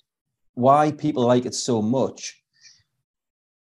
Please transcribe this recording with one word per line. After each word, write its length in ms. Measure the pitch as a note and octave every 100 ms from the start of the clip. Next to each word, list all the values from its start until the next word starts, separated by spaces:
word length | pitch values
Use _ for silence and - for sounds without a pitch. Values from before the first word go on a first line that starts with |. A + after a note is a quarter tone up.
| _ _ _ _ _
why 380 | - B2+ C#3+ D3+
people 320 | D3 D3+ C3 A#2+
like 180 | B2
it 100 | A#2
so 280 | - - A2+
much 600 | G#2+ C3 G2+ - - - _ _ - _ _ _ _ _ _ _ _ _